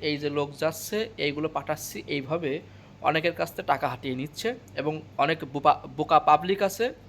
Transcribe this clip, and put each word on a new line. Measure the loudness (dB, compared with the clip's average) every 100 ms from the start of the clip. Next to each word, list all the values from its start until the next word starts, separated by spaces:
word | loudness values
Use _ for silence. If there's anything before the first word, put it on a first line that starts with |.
এই | -2 -2
যে | -2
লোক | -2 -2 -2
যাচ্ছে, | -2 -2 -4 -4 -4 -4
এইগুলো | -4 -2 -2
পাঠাচ্ছি। | -2 -4 -4 -6 -10 -6
এইভাবে | -4 -2 -2 -2 -4 -8 -20 -20 -2
অনেকের | 0 2 0
কাছ | -2 -4
থেকে | -2 0
টাকা | 0 0
হাতিয়ে | -2 -4 -4
নিচ্ছে | -6 -4 -4 -4 -8 -4
এবং | -4 -4 -4 0
অনেক | 2 0 -4
বোপা-, | 2 4 4 0 -4
বোকা | 4 6
পাবলিক | 8 6 4 0
আছে | 0 0 -2 -4